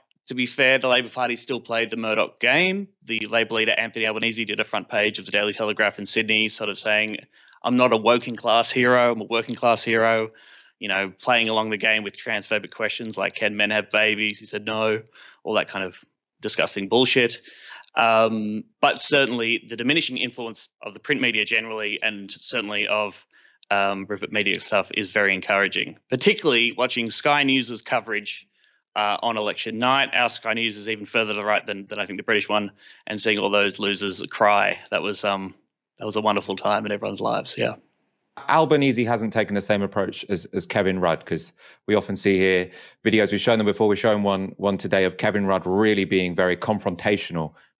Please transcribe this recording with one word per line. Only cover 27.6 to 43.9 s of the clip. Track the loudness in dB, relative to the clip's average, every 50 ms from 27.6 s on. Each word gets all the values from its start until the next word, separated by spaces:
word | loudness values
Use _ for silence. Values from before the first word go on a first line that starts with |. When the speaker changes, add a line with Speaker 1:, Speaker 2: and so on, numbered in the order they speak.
| 0 -2 -6 -10
Speaker 1:
coverage, | -6 -2 -2 -2 -2 -2 -6 -6 -6 -8 -10 -12 -14 _ _ _ _ _ _ _ _ _ -4
uh, | -2 0 0 0 0
on | -2 -2 -2
election | -2 -2 -2 -2 -4 -6 -6 -4 0
night. | 2 2 4 2 2 2
Our | 2 0 0 0
Sky | -2 -4 -4 -4 -2
News | -2 -2 -4 -4
is | -6 -6 -6
even | -6 -6 -6
further | -4 -2 -2 0 -2
to | -2
the | -2 -2
right | 0 0 0 -2
than, | -4 -8 -8 -10
than | -10 -8 -8
I | -8
think | -6 -8 -6
the | -2
British | 0 0 0 2 2
one, | 0 0 0 -2 -8 _ -20 -20 -20 -16 -12
and | -8 -6 -2
seeing | 0 0 0 2
all | 2 2
those | 2 2 2 2 0 -2
losers | -2 -2 -2 -2 -2 -4 -4 -6 -8 -6
cry. | 0 2 4 6 6 6 4 2 0 -4 -6 -4
That | -4 -2
was, | -2 -2 -4 -2 -2
um, | -2 -2 -2 -4 -8 -12 _ _ _ _ _ _ _ _ -10
that | -8
was | -4 -2
a | 0
wonderful | 0 2 0 0 -2 -4 -4
time | -2 0 0 0 0 0
in | -4
everyone's | -6 -4 -6 -6 -6 -4
lives, | -2 -2 -2 -2 -4 -6 -4 -2
yeah. | -2 -2 -4 -6 _ _ _ _ _ _ _ _ _ _ -20 -8 0 2
Speaker 2:
Albanese | 4 4 6 6 4 4 4 4 2 2 2
hasn't | 0 0 0 -2 0
taken | 0 0 0 0 0
the | -2
same | 0 2 2 2
approach | 0 0 0 0 -2 -2 -4 -6 -6 -4
as, | -4 -4 -4 -4 -6
as | -6 -4
Kevin | -2 0 2 2 2 2 2
Rudd, | 2 2 2 0 -2
'cause | -4 -6 -4 -6 -8 -14 _ -20 -20 -20 _ _
we | 2 2
often | 2 2 0 -2
see | 0 2 4 4 6
here | 6 4 4 2 0 -2 -8 -16 -20 -20 -10 _ 0
videos, | 2 4 4 4 4
we've | 2 2
shown | 2 4 4 4
them | 4
before, | 2 2 4 4
we've | 4